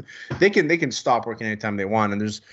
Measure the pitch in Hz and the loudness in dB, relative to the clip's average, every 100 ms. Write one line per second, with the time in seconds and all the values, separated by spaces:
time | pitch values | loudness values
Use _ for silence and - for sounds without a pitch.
0 | - - - - 196 202 151 170 143 - | -16 -16 -10 2 4 4 2 2 0 -2
1 | - 117 117 113 110 104 110 101 98 110 | 0 0 0 -6 -6 -4 -4 -4 0 2
2 | 104 101 107 104 - | 2 0 -4 -6 -12